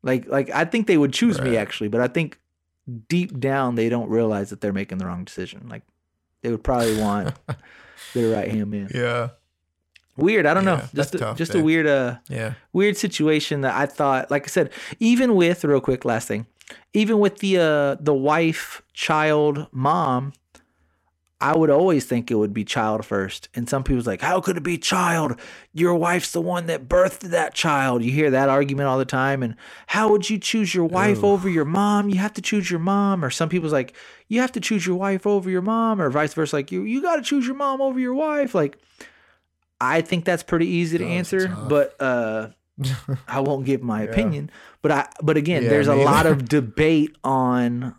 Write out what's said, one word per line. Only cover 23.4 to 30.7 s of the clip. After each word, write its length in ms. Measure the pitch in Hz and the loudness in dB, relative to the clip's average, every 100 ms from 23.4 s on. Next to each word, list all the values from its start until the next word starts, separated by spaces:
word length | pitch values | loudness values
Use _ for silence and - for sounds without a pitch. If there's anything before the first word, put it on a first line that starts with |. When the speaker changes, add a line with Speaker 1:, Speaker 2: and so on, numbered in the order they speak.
| - | -12
Speaker 1:
And 120 | - 120 | -10 -4
some 160 | 139 | -4
people's 240 | 135 131 120 | 0 -2 -2
like, 140 | 95 | -4
"How 220 | - 185 | -2 -2
could 160 | 185 175 | -2 -4
it 40 | |
be 140 | 151 170 | -4 -4
child? 640 | - 190 175 165 151 117 - - - | -2 0 0 0 -2 -6 -12 -20 -16
Your 220 | 156 175 | -2 2
wife's 380 | 175 170 175 - | 2 2 0 -2
the 80 | 175 | -4
one 240 | 170 175 170 | -2 -4 -4
that 200 | 160 127 | -6 0
birthed 340 | 180 185 - 185 | 2 2 0 -4
that 240 | 170 156 | -2 -2
child." 500 | - 170 143 135 123 | -2 0 2 2 0
You 80 | 117 | 0
hear 180 | 139 151 | 2 2
that 200 | 131 139 | 4 4
argument 380 | 139 139 139 139 | 2 2 0 0
all 100 | 131 | 0
the 80 | 131 | 0
time. 360 | 131 135 139 | 0 0 0
And, 120 | 120 113 - - - | -4 -8 -16 -20 -6
"How 240 | 208 214 | 0 4
would 180 | 208 180 | 2 2
you 80 | 214 | -4
choose 380 | - 226 196 | -2 -2 0